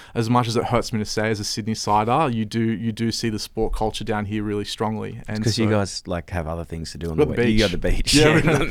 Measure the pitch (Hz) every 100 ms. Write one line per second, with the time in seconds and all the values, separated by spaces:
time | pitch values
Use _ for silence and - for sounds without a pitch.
0 | - - 113 123 117 113 - 117 - 110
1 | 107 - 107 104 101 - 107 107 - 104
2 | 107 131 156 113 107 113 113 107 113 107
3 | 113 - 117 107 - - 107 - 110 -
4 | 113 104 101 107 107 104 104 - 110 107
5 | 104 113 - 107 113 107 110 104 98 -
6 | - 87 - 87 78 85 80 82 80 -
7 | 85 80 147 - 120 107 104 87 - -
8 | - 143 151 151 156 147 -